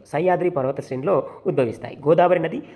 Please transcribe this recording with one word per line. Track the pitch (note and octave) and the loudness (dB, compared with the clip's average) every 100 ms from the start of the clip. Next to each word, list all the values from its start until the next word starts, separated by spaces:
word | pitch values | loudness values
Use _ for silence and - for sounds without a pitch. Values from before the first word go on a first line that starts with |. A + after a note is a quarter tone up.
| - | -6
సహ్యాద్రి | D3 F3+ F3 F3 | -2 0 2 0
పర్వత | E3 C3 C#3 | 0 -2 -4
శ్రేణిలో | - C3 D3 C#3+ - - - | -6 -4 0 0 -2 -6 -4
ఉద్భవిస్తాయి. | B2 A#2+ - - - D3 | 0 0 -4 -12 -4 2
గోదావరి | E3+ F3 F3 | 4 4 4
నది | E3 A#3+ - | 0 -6 -12